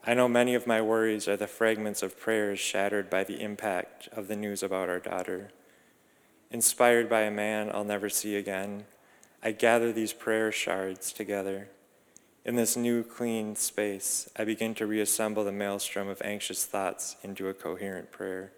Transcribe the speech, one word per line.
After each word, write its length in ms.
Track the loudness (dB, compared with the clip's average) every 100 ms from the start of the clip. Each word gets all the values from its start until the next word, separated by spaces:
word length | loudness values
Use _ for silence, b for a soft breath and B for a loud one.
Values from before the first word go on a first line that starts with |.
I 120 | 2
know 120 | 4 6
many 280 | 6 4
of 120 | 2 2
my 140 | 2
worries 460 | 4 4 4 2 0
are 100 | 0
the 100 | -2
fragments 540 | 2 2 4 -2 -2
of 180 | -6 -4
prayers 400 | 0 2 2 0
shattered 480 | -2 0 2 0 0
by 160 | 0
the 160 | 0 -4
impact 680 | -6 -4 -2 -2 -4 -14 -12
of 160 | -10 -6
the 80 |
news 280 | -4 -2 -2
about 260 | -2 -2 0
our 100 | -2
daughter. 520 | -4 -4 -4 -6 -8 -20 b b b b b b b b _
Inspired 580 | 0 0 6 6 6 4
by 140 | 2
a 100 | 2
man 380 | 0 0 0 -2
I'll 120 | -4
never 260 | -2 -2 0
see 260 | -2 -2
again, 520 | -2 -2 -4 -4 -8 -14 b b b b b
I 80 | -4
gather 420 | 4 6 6 4
these 180 | 0 -2
prayer 400 | -2 0 2 2
shards 640 | 0 -2 -2 -2 -4 -8
together. 560 | -6 -2 -2 -2 -6 -10 -20 _ b b b b b
In 140 | -2 2
this 200 | 2 2
new, 260 | 2 2
clean 520 | 0 -4 -2 0 -2
space, 720 | -2 -2 0 -2 -2 -2 -4 -4 -4
I 60 |
begin 320 | -2 0 -2
to 100 | -2
reassemble 580 | 0 0 2 2 0 0
the 80 | -2
maelstrom 560 | -2 -2 -2 -4 -4 -4
of 140 | -4
anxious 420 | -6 -4 -6 -4
thoughts 520 | -4 0 -2 -2 -10 -10
into 260 | -12 -6 -6
a 60 |
coherent 560 | -4 -6 -6 -6 -8 -10
prayer. 400 | -8 -6 -6 -8